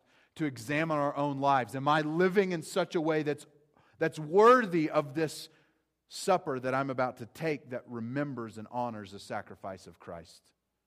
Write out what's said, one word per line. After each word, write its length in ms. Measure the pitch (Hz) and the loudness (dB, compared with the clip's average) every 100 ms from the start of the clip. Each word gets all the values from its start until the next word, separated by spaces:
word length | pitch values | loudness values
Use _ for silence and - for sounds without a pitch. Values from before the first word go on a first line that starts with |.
| _ _ _ - | _ _ _ -4
to 80 | 151 | -4
examine 520 | 117 113 147 165 151 | -4 -2 -2 0 0
our 200 | 143 135 | 0 0
own 240 | 143 135 | -2 0
lives. 340 | 139 135 113 131 | 2 2 0 -2
Am 140 | 143 | 2
I 100 | 156 | 2
living 540 | 151 165 185 196 190 | 2 2 2 4 2
in 80 | 170 | -2
such 340 | - 196 170 175 | -4 -4 -2 -2
a 60 | |
way 220 | 156 156 | 0 0
that's, 220 | 147 143 - _ _ _ _ - | 0 -4 -8 _ _ _ _ -4
that's 180 | 160 160 | -2 -2
worthy 720 | 151 190 226 254 208 170 151 | 2 8 10 8 6 0 2
of 240 | 151 147 | 0 0
this 360 | 143 156 - - _ _ _ _ _ _ | -2 -4 -4 -16 _ _ _ _ _ _
supper 500 | - - 180 156 131 | -6 0 0 0 -4
that 160 | 127 | -2
I'm 160 | 131 139 | -2 -2
about 280 | 127 127 - | -2 -2 -4
to 80 | 117 | -16
take 460 | - 160 143 127 | -6 -6 -6 -8
that 120 | 127 - | -12 -10
remembers 720 | 120 113 139 147 123 113 104 | -10 -6 -4 -4 -6 -10 -12
and 80 | 107 | -8
honors 400 | 123 120 110 95 | -6 -4 -6 -14
the 80 | 101 | -16
sacrifice 680 | - 110 - 92 98 95 92 | -10 -10 -10 -14 -12 -12 -16
of 120 | 87 | -20
Christ? 420 | - 85 82 - _ _ _ _ | -16 -16 -16 -20 _ _ _ _